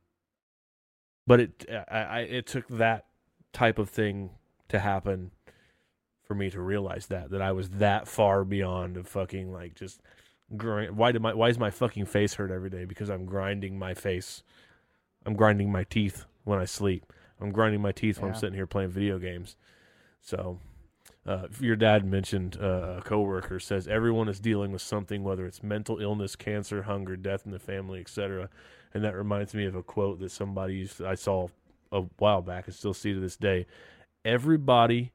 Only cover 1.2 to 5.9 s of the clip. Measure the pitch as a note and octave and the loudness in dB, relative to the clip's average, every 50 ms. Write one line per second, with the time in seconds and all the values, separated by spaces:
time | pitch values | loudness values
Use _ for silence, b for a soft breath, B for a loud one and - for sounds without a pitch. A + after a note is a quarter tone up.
1.2 | - B2 A#2+ A#2+ A#2 - - _ - - A2+ G#2 - - G#2+ A2 G#2+ D2 A2 A#2+ | 8 10 10 10 10 4 -2 _ -14 -10 -10 -10 -8 -4 -4 -4 -2 -2 -4 -6
2.2 | A#2 - A#2+ B2+ A2+ - - C3 - - B2 A2+ A2+ A2+ A2+ G#2 - _ _ _ | -4 -4 -4 -6 -6 -4 -8 -8 -8 -6 0 2 4 4 4 2 -4 _ _ _
3.2 | _ _ _ _ _ _ - - B2 A2+ G#2 - G#2 - - A2+ G#2+ G#2 G2 G2+ | _ _ _ _ _ _ -2 2 4 4 4 2 -2 -4 0 -2 0 0 -2 -4
4.2 | G2 F2+ - - _ _ _ _ _ - - G2 G2 G#2 G2 F#2+ - G2+ F#2+ F#2 | -8 -10 -12 -18 _ _ _ _ _ -2 -2 0 2 2 0 0 0 -2 -4 -2
5.2 | F2+ F2+ _ _ _ b b b b b b b b b | -4 -12 _ _ _ b b b b b b b b b